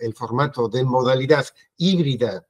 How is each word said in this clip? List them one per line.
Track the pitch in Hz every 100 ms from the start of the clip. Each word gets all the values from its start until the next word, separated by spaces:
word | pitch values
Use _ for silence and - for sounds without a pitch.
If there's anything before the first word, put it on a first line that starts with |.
el | 117
formato | 107 113 120 143 - 117
de | 123
modalidad | 127 123 123 131 135 147 127 - _ _
híbrida | 175 185 147 123 117 92 -